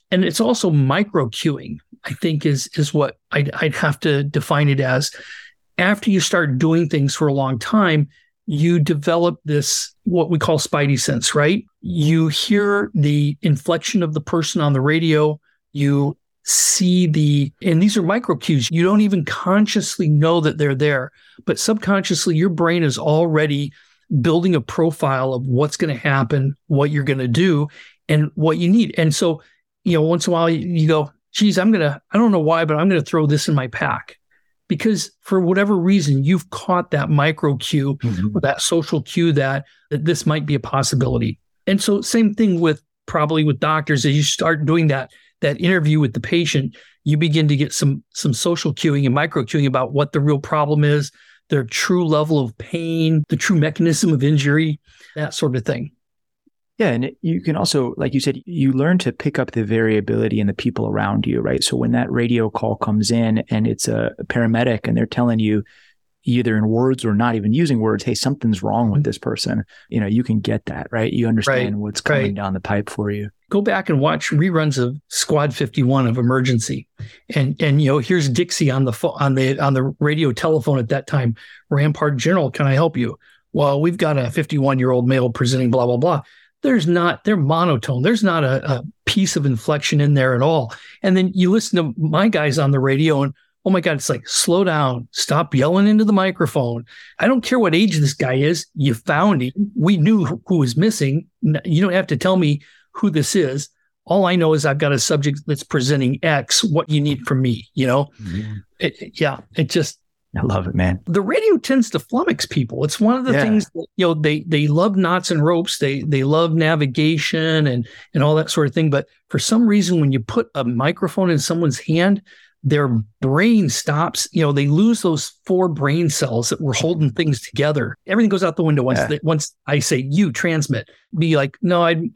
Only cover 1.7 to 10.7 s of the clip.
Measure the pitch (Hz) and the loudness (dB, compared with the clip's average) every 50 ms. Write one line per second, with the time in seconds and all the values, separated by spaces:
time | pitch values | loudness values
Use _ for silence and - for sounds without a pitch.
1.7 | - 73 - _ - - - - 139 - - 170 156 151 - 160 143 131 - - | -14 -14 -16 _ -20 -18 -12 -12 -8 -4 -4 -2 -2 -2 0 0 -2 -2 -4 -6
2.7 | - - 151 147 - 151 147 135 - _ _ _ - 147 147 139 - - 165 156 | -4 -4 -4 -2 0 0 0 0 -4 _ _ _ -2 -2 -2 -2 -2 -4 -4 -4
3.7 | 143 - - 151 143 - - 160 147 139 143 143 - 147 - - 160 143 151 143 | -2 -2 -2 -2 -2 -2 0 0 0 0 -2 -2 -2 -4 -2 0 0 2 2 2
4.7 | 139 135 135 127 127 127 147 - - - - - - - - - - _ _ _ | 2 0 0 0 0 -2 -2 -4 -8 -12 -18 -20 -20 -20 -20 -20 -20 _ _ _
5.7 | _ - 180 190 208 202 - 226 196 185 151 - - 180 165 147 131 127 165 160 | _ -2 0 0 0 0 0 0 2 2 2 0 0 0 0 0 0 0 0 2
6.7 | 165 165 175 147 - 151 139 135 - - 156 147 139 139 135 131 131 117 - - | 2 2 0 0 0 0 0 -2 0 0 0 0 0 0 -2 -2 -4 -4 -4 0
7.7 | - 220 202 175 160 151 147 - _ _ _ _ _ _ _ - 160 143 156 170 | 2 2 2 4 2 2 0 -2 _ _ _ _ _ _ _ -6 -2 0 2 2
8.7 | 175 170 147 143 170 147 143 175 165 170 170 175 170 - _ 151 151 147 139 - | 2 2 2 2 0 0 0 0 0 2 2 0 -2 -4 _ -4 -2 -2 -2 -2
9.7 | - - - - - _ _ 214 175 180 - - 175 151 - - 165 151 - - | -4 -4 -6 -8 -14 _ _ -2 0 0 0 0 0 0 0 0 0 0 0 -2